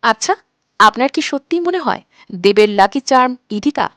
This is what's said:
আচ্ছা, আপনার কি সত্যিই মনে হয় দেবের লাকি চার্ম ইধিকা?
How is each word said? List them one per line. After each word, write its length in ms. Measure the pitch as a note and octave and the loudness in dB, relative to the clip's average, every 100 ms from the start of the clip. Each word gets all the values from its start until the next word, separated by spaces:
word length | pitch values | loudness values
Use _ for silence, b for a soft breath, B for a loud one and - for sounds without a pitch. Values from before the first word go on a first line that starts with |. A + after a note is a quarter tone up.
আচ্ছা, 300 | A3+ A3 - G4+ _ _ _ _ | 0 -2 -2 -6 _ _ _ _
আপনার 300 | G#3+ G#3 C4 | 2 2 -4
কি 60 | - - | -2 -6
সত্যিই 320 | C#4 _ E4+ F4 | -6 _ -4 -2
মনে 140 | F4+ C#4 | -4 -4
হয় 160 | - _ b b F#3+ | -6 _ b b -2
দেবের 260 | F#3 G3+ G#3+ G3+ | 0 4 2 4
লাকি 220 | G3 C#4 - | 0 0 0
চার্ম 240 | C4 B3+ B3+ _ G#3 | 0 2 -2 _ -6
ইধিকা? 280 | C#4+ - - | -4 -4 -6